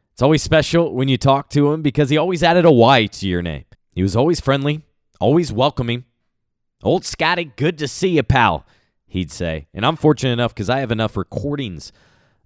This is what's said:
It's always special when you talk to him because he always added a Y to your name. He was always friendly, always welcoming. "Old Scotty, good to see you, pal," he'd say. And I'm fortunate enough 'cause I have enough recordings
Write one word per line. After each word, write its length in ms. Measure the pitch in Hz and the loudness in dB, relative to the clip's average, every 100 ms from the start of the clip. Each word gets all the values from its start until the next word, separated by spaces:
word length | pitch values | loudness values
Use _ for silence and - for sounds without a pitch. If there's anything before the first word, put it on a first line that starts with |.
| _ | _
It's 100 | - | -2
always 200 | 135 156 | 2 2
special 520 | - - - 165 165 | 2 2 2 0 0
when 140 | 123 135 | -2 -2
you 100 | 127 | 0
talk 320 | 139 139 - | 2 0 0
to 220 | 147 143 | 0 0
him 100 | 160 | 0
because 280 | 147 147 135 | -2 -2 0
he 60 | 151 | 0
always 260 | 175 170 | 0 0
added 220 | 170 175 | 2 4
a 80 | 165 | 6
Y 340 | 123 117 131 104 | 6 6 6 2
to 220 | - 98 | -4 -4
your 140 | 87 | -4
name. 220 | 87 71 - _ _ | -4 -8 -14 _ _
He 80 | 87 | -2
was 140 | 95 107 | 0 0
always 240 | 160 165 | 0 0
friendly, 420 | 131 139 143 151 - _ _ - | 0 -2 -2 -6 -10 _ _ -4
always 320 | 101 160 143 | 0 0 0
welcoming. 520 | 107 139 - 117 123 - _ _ _ _ _ _ _ | -2 -2 -2 -6 -6 -10 _ _ _ _ _ _ _
"Old 220 | 107 175 | -2 -2
Scotty, 480 | - - 160 175 156 - | -4 -4 -2 -2 -4 -4
good 220 | 156 151 | -4 -4
to 80 | 143 | -8
see 220 | - 190 156 | -4 0 0
you, 60 | |
pal," 440 | - 131 107 78 - _ _ _ _ | 2 2 2 0 -10 _ _ _ _
he'd 240 | 92 78 | -8 -8
say. 380 | - 85 78 - | -6 -6 -6 -10
And 100 | - | -4
I'm 120 | 127 160 | -4 2
fortunate 360 | 156 147 135 | 2 2 0
enough 220 | 117 117 | -2 -4
'cause 160 | - 95 | -4 -4
I 100 | 131 | -4
have 100 | 120 | -2
enough 260 | 110 110 101 | -2 -4 -4
recordings 760 | - - 139 143 113 78 - _ _ _ _ _ | -8 -8 -8 -8 -8 -12 -18 _ _ _ _ _